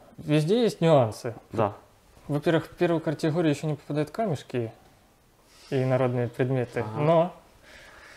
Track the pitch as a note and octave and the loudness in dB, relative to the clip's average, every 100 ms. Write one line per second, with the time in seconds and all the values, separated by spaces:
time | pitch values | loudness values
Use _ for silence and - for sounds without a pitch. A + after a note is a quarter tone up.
0 | - - D#3 D3+ D3+ A#3 A3 - E3 D3 | -20 -10 0 0 2 2 2 2 4 6
1 | A2+ - B2 - - A2 G2+ G#2 - _ | 4 -2 -10 -10 -6 -2 -2 -2 -20 _
2 | _ - - D3 E3+ D#3+ - - F3 E3 | _ -14 -6 -2 0 0 -2 -2 0 0
3 | D#3+ C#3 D#3+ E3 D#3+ C#3+ D#3 D3+ - D3+ | -2 -2 -2 0 0 0 -2 -6 -6 -4
4 | D3 - A3 C3 - B2 A2+ - - _ | -4 -4 -4 -4 -4 -6 -6 -8 -20 _
5 | _ _ _ _ _ - - C#3 C3 B2+ | _ _ _ _ _ -20 -6 -2 0 2
6 | B2+ B2 A#2 - B2+ C3 A#2+ B2 G#2+ A2 | 2 0 -2 -2 -2 0 -2 -4 -6 0
7 | D3+ E3 F3 - - _ - - - - | 2 4 2 -4 -20 _ -20 -20 -20 -20
8 | - | -20